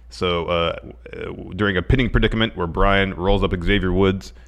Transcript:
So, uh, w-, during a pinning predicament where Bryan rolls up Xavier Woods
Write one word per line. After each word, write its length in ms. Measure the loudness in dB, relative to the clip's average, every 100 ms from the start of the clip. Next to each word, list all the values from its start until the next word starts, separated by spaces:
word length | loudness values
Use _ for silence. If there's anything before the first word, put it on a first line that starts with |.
| -18
So, 380 | -6 -2 -2 -2
uh, 300 | 0 -2 -4 -12 -18 -16
w-, 400 | -12 -12 -12 -10
during 220 | -2 0 0
a 60 |
pinning 260 | 0 2 2
predicament 480 | 2 2 2 -2 -2
where 100 | -4
Bryan 460 | 2 4 4 2
rolls 300 | 0 0 2
up 80 | 0 -2
Xavier 300 | 0 0 2
Woods 400 | 4 2 2 -6 -20